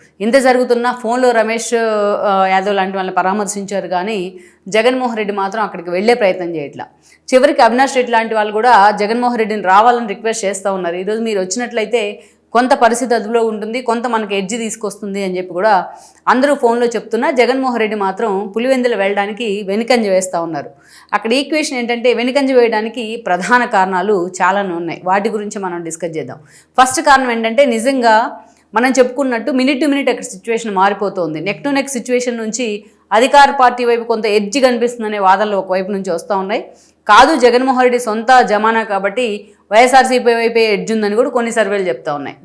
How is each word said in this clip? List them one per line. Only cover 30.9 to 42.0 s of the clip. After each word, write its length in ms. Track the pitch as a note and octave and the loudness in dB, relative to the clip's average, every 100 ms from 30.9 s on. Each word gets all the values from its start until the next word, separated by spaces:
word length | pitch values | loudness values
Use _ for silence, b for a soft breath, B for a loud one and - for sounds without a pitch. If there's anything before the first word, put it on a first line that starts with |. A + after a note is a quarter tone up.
| G3+ G3+ F#3 E3 D#3 | 0 -4 -4 -4 -4
Neck 260 | F3+ D#3 C#4 | -6 -6 -2
to 80 | C#4 | -2
neck 120 | C4+ | -2
సిచ్యువేషన్ 500 | B3 A3+ B3 B3 A#3 | -6 -2 -2 -2 -6
నుంచి 460 | A3 G#3+ A#3 G#3 b b b | -6 -6 -6 -6 b b b
అధికార 400 | G#3 C4 C#4+ C#4 | 2 6 6 6
పార్టీ 340 | C4 B3 B3 A#3+ | 4 2 2 0
వైపు 180 | A#3 | 0
కొంత 220 | A3+ A3 G#3 | -2 -2 0
ఎడ్జ్ 340 | G#3 G3+ C#4 | 0 0 0
కనిపిస్తుందనే 600 | B3+ A#3+ A#3 A#3 G#3+ G#3 | 0 2 -2 -4 -6 0
వాదనలు 380 | F#3+ G3 G#3+ G3+ | 2 2 2 -2
ఒకవైపు 340 | F3+ F#3 F#3 | -2 -2 -2
నుంచి 200 | G3 F#3+ | -6 -4
వస్తూ 260 | E3 - G3 | -6 -4 -4
ఉన్నాయి. 280 | F#3+ B3 - - b b - | -4 -6 -8 -20 b b 4
కాదు 280 | G#3+ C4+ D#4 | 8 8 6
జగన్మోహన్ 460 | A#3+ A#3+ C4 B3+ | 4 4 2 2
రెడ్డి 180 | B3+ A#3+ | 2 2
సొంత 420 | A#3+ G#3+ A3+ B3+ | -2 -2 4 4
జమానా 420 | G#3 G#3 A3 A3+ | 4 2 2 0
కాబట్టి 640 | G#3+ G3 G3 G3 A#3+ G#3 - b - | -2 -4 -4 -2 -4 -4 -12 b 2
వైఎస్ఆర్సీపీ 640 | G#3+ B3+ C4 B3 B3 A#3 | 4 6 6 4 2 2
వైపే 400 | A#3 A3+ A3 A3 | 2 2 2 2
ఎడ్జ్ 200 | G3 F3+ | 0 -2
ఉందని 220 | A3 G#3 G#3+ | -2 0 0
కూడా 140 | C4+ | 0
కొన్ని 220 | B3 A#3 | -2 -2
సర్వేలు 320 | A3+ G3+ G3+ | -2 0 -2
చెప్తా 320 | F#3 E3 | -4 -4